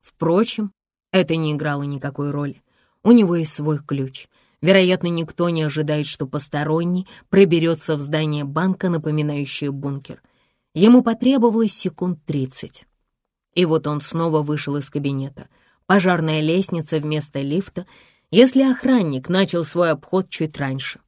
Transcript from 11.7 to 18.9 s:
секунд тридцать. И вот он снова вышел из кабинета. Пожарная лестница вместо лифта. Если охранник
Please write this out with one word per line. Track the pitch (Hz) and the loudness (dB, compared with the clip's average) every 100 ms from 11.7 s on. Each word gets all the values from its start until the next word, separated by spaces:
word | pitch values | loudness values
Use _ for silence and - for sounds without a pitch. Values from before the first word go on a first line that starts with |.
секунд | - 180 - 180 170 | -2 -8 -4 -6 -6
тридцать. | - 147 131 - - - _ _ _ _ _ _ _ - | -6 -4 -4 -8 -14 -18 _ _ _ _ _ _ _ -2
И | |
вот | 175 160 151 | 0 0 -2
он | 147 | -6
снова | 143 165 165 156 | -6 -4 -2 -2
вышел | 147 151 - 143 | -2 -6 -6 -8
из | 139 | -6
кабинета. | 151 139 139 139 - - _ _ _ _ | -6 -4 -6 -8 -12 -20 _ _ _ _
Пожарная | 196 180 175 160 156 | 2 4 0 0 0
лестница | 151 175 190 170 156 160 | 0 0 0 -6 -4 -4
вместо | 151 151 147 139 | -2 -4 -4 -8
лифта. | 139 160 196 - 185 - _ _ _ | -4 -4 -4 -12 -16 -20 _ _ _
Если | 180 262 262 | 6 6 6
охранник | 269 254 254 | 2 2 2